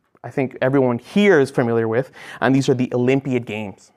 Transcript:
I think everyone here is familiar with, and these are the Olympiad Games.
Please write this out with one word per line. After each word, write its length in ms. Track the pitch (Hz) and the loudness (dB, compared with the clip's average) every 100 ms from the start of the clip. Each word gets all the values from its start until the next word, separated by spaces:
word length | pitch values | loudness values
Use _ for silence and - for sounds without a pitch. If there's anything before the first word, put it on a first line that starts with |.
| _ _ | _ _
I 60 | 127 | -10
think 300 | - 127 - | -6 -6 -2
everyone 380 | 131 139 127 120 | 0 2 2 -2
here 400 | - 202 208 160 | -2 2 4 4
is 100 | 135 | 2
familiar 380 | - 117 117 113 | 0 0 0 0
with, 240 | 117 135 - - - | -2 -4 -12 -18 -4
and 160 | 120 135 | 0 2
these 140 | 135 | 2
are 60 | 127 | 0
the 180 | 127 | 0
Olympiad 540 | 123 123 135 139 123 120 | 0 0 0 -2 -6 -4
Games. 440 | 107 101 - _ | -8 -10 -12 _